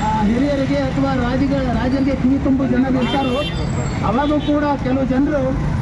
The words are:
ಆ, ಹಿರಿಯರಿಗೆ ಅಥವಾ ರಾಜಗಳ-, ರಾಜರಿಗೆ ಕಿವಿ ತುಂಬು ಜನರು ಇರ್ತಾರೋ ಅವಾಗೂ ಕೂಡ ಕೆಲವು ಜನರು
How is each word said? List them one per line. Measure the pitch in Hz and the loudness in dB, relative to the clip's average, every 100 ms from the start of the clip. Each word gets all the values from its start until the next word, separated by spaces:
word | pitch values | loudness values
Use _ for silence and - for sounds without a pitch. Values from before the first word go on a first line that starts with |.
ಆ, | 214 220 | -2 0
ಹಿರಿಯರಿಗೆ | 208 233 285 277 262 277 | 2 2 0 0 0 0
ಅಥವಾ | 269 262 269 | 0 0 0
ರಾಜಗಳ-, | 262 240 262 277 269 254 220 | 0 0 0 0 0 0 0
ರಾಜರಿಗೆ | 247 269 269 254 | 0 0 0 0
ಕಿವಿ | 247 269 | 2 2
ತುಂಬು | 285 269 262 | 2 2 2
ಜನರು | 247 269 262 | 2 2 0
ಇರ್ತಾರೋ | 233 277 269 247 - - - - - - - | 0 0 0 -2 -2 -4 -4 -2 -2 -2 0
ಅವಾಗೂ | 240 294 302 | 0 2 0
ಕೂಡ | - 294 294 285 | 0 0 0 -2
ಕೆಲವು | 247 262 262 | -2 0 0
ಜನರು | 254 285 302 262 269 - - | 0 0 0 0 -2 -2 -2